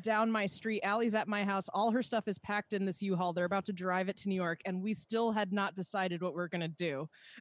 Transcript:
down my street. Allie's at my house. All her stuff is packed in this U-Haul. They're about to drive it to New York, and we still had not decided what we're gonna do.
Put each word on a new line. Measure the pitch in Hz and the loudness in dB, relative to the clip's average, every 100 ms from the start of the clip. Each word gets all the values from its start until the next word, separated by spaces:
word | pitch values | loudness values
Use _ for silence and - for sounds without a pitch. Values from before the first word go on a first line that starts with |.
down | 190 214 226 | 0 2 4
my | 220 196 | 2 0
street. | - 220 214 | -2 -2 0
Allie's | 190 214 233 214 | 2 2 2 2
at | 202 | 2
my | 208 | 0
house. | 202 196 - | 2 0 0
All | 196 226 | 2 2
her | 226 | 2
stuff | 233 226 214 | 2 -2 -2
is | 190 | -6
packed | - 208 - | -2 -4 -2
in | 202 196 | 0 0
this | 180 | 0
U-Haul. | 196 180 180 | 0 2 2
They're | 170 180 | 0 2
about | 196 185 | 0 -2
to | |
drive | 185 185 180 185 | -4 0 0 0
it | 196 | -2
to | 202 | -2
New | 190 | 0
York, | 175 165 - | 0 -2 -4
and | 185 | -2
we | 196 | -2
still | 220 - 226 233 | -4 -2 0 2
had | 214 202 | 2 0
not | 202 196 185 | 0 0 -2
decided | 180 196 185 175 | -4 0 0 0
what | 180 | -2
we're | 156 175 | -2 -4
gonna | 180 165 | -2 -2
do. | 151 170 135 156 - - - | -2 -2 -2 -6 -10 -20 -8